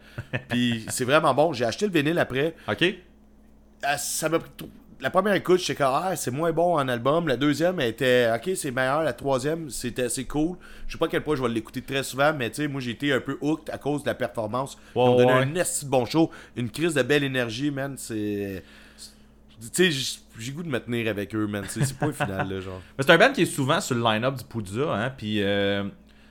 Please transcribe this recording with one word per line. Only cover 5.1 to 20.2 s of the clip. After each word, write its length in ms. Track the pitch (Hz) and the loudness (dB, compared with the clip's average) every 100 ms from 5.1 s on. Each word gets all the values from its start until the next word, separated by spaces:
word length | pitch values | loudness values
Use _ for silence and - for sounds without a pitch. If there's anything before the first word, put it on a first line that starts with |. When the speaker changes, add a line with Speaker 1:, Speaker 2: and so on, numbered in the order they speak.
Speaker 2:
première 240 | 185 202 185 | 2 4 2
écoute, 240 | - 180 | 4 4
j'étais 160 | - 139 | 2 2
comme, « 180 | 139 | 2
Ah, 220 | 139 185 170 | 2 0 -2
c'est 160 | - | -4
moins 200 | 131 170 | -2 0
bon 240 | 156 175 160 | 2 2 2
en 100 | 131 | 2
album. » 400 | 120 123 160 165 | 0 2 2 2
La 100 | 123 | 2
deuxième, 420 | 147 139 170 185 | 2 2 2 2
elle 100 | 120 | -2
était, 400 | 113 131 123 120 117 | 0 4 6 4 2
ok, 160 | 180 190 | -2 -4
c'est 160 | 147 | -2
meilleur. 320 | 123 131 147 | 0 0 2
La 100 | 156 | 0
troisième, 560 | - 139 131 135 165 156 | -2 0 0 0 -4 -6
c'était, 400 | 107 123 110 123 | -8 -6 -4 -4
c'est 160 | 135 123 | -4 -4
cool. 320 | 143 160 180 - - - | 0 0 -2 -14 -12 -8
Je 60 | |
sais 40 | - | -2
pas 80 | 165 | 0
à 40 | |
quel 120 | 160 | 0
point 120 | 131 147 | 0 0
je 80 | |
vais 60 | 123 | 0
l'écouter 340 | 113 107 131 | -2 -4 -8
très 180 | 123 135 | -6 -4
souvent, 320 | 131 127 143 | -2 2 2
mais 160 | 156 113 | 2 -2
tu 140 | - | -4
sais, 40 | 151 | -4
moi, 140 | 139 | -4
j'ai 100 | 123 | -6
été 220 | 107 143 | -2 0
un 60 | 131 | 0
peu 160 | - 135 | 0 -4
hooked 300 | 143 156 - | -2 -2 -4
à 60 | 107 | -6
cause 240 | 135 143 | -4 -2
de 60 | 120 | -2
la 80 | 104 | -2
performance. 600 | 120 - 107 123 135 - - - | -4 -4 -4 -4 -6 -10 -4 4
Speaker 1:
Ouais, 80 | |
Speaker 2:
Ils 40 | 123 | 6
ont 100 | 123 | 8
donné 160 | 123 | 8
Speaker 1:
ouais. 100 | 131 | 6
Speaker 2:
un 120 | 135 170 | 2 0
esti 300 | 170 - 143 | -2 -4 0
de 60 | |
bon 140 | 131 113 | 0 2
show, 260 | 156 160 - - - | 2 2 0 -12 -6
une 160 | 120 | -6
crise 240 | - 170 147 | -2 -2 0
de 80 | |
belle 200 | 123 147 | 2 2
énergie, 460 | 139 131 117 110 147 | 2 -2 -2 -2 -4
man. 240 | 139 139 131 | -4 -6 -8
C'est, 680 | - 110 104 101 101 95 - - - - - - - - - - | -8 -4 -2 -4 -4 -8 -12 -20 -20 -20 -20 -20 -20 -20 -20 -20
tu 60 | 113 | -6
sais, 200 | - 185 | 2 2
j-, 280 | 139 123 - | 2 -6 -8